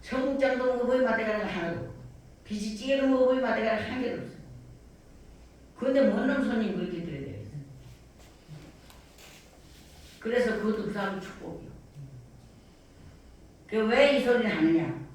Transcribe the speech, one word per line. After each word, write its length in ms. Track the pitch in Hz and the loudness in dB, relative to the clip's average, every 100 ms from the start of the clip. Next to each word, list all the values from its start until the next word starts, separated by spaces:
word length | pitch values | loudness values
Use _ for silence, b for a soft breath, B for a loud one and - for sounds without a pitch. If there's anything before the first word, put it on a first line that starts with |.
청국장도 640 | - 254 269 269 262 254 | -4 -2 0 2 2 2
먹어보기 380 | 254 247 240 254 | 0 0 2 2
맛대가리가 420 | 240 220 220 214 196 | 2 2 0 -2 -2
하나 240 | 180 170 | -4 -4
되고, 200 | 170 165 - - - - - | -4 -8 -12 -18 -20 -20 -20
비지찌개도 640 | - 208 214 214 262 277 269 | -10 -8 -6 -6 0 2 4
먹어보기 340 | 254 254 254 | 4 4 4
맛대가리가 500 | 240 220 220 220 - | 2 0 0 0 -2
한 80 | 254 | -4
개도 200 | 233 190 | -4 -4
없어. 120 | - - - - - - - - - - - - - - - - | -10 -14 -18 -18 -20 -20 -20 -20 -20 -20 -20 -20 -20 -20 -20 -4
근데 300 | 262 269 220 | 2 4 4
뭔 180 | 196 262 | 4 0
놈 140 | 269 | 0
손님 320 | 220 220 202 175 | 0 0 0 -2
그렇게 260 | 175 165 | -4 -6
들여대겠어. 460 | 165 143 131 - - 147 135 - - - - - - - - 151 - - - - - - - - - - - - - - - - | -8 -8 -10 -12 -12 -14 -14 -18 -20 -20 -20 -20 -20 -20 -20 -20 -20 -20 -20 -20 -20 -20 -20 -20 -20 -20 -20 -20 -20 -20 -20 -10
그래서 360 | 226 247 240 208 | 0 2 2 2
그것도 280 | 214 214 208 | 0 -2 -2
그 60 | |
사람 280 | 202 196 190 | -4 -4 -6
축복이요. 480 | - - 165 170 160 - - 147 135 123 - - - - - - - - - - - - - - - | -10 -14 -14 -14 -14 -18 -20 -18 -18 -18 -20 -20 -20 -20 -20 -20 -20 -20 -20 -20 -20 -20 -20 -20 -4
그 80 | 220 220 | 0 2
왜 280 | 247 285 269 | 6 6 6
이 80 | |
소리를 320 | 233 233 214 165 | 4 2 2 2
하느냐? 480 | 160 165 165 - - | 4 4 2 -6 -10